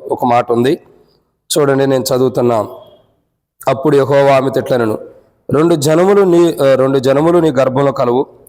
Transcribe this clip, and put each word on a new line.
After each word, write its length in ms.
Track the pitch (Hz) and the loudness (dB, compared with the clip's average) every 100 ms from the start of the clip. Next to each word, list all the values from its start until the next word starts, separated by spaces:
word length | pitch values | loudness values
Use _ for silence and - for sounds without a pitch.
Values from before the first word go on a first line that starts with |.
| - | -6
ఒక 140 | 123 127 | -6 -2
మాట 260 | 120 123 | 0 0
ఉంది. 280 | 120 127 180 _ _ _ _ _ _ - - | 0 -2 -2 _ _ _ _ _ _ -6 -2
చూడండి, 300 | 139 135 135 | 0 0 0
నేను 160 | 131 120 127 | -2 -2 -2
చదువుతున్నా. 500 | 131 117 123 113 92 - - _ _ _ _ _ _ - 135 | -2 -2 -2 -2 -4 -12 -20 _ _ _ _ _ _ -8 -6
అప్పుడు 280 | 131 151 143 | -2 0 0
యెహోవా 400 | 131 139 139 135 | 2 2 2 2
ఆమెతో 240 | 135 131 | 0 -4
ఇట్లనెను, 380 | - 127 113 110 - - _ _ - | -2 -2 -2 -6 -12 -20 _ _ -4
"రెండు 240 | 139 170 165 | 0 0 0
జనములు 460 | 143 160 190 202 | 0 2 2 2
నీ, 360 | 190 170 170 143 | 4 2 2 2
ఆ, 140 | 139 131 | 2 2
రెండు 240 | 135 135 | 2 0
జనములు 380 | 127 139 165 175 | 0 0 2 2
నీ 140 | 160 | 2
గర్భంలో 400 | 131 131 127 139 | 0 0 0 -2
కలవు, 340 | 131 123 123 - - | 0 0 -2 -4 -10